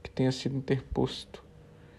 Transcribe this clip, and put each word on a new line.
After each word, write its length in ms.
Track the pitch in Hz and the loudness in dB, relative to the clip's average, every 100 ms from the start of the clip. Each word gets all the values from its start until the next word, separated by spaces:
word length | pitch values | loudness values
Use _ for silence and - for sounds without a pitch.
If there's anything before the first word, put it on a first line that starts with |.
que 80 | - | -8
tenha 220 | - - | 0 2
sido 240 | - - 135 | 2 -2 -2
interposto 880 | - 131 - - 131 - - - - - - - - | 0 0 0 0 0 -2 -12 -18 -20 -20 -20 -20 -20